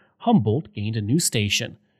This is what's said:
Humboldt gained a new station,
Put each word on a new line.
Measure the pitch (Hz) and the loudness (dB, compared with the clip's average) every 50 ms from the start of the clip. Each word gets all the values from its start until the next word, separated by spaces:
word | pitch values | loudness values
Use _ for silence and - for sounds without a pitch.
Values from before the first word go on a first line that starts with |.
| _ _ _ _ | _ _ _ _
Humboldt | - 233 240 170 104 110 104 143 - - _ | 0 4 4 4 4 2 0 0 -2 -6 _
gained | 107 104 107 110 | -6 -6 -4 -4
a | 113 | -4
new | 104 101 127 175 | -2 0 0 2
station, | 165 - - 117 101 98 - - 117 - - - _ _ _ _ | 0 0 0 0 0 0 -2 -2 -4 -6 -10 -18 _ _ _ _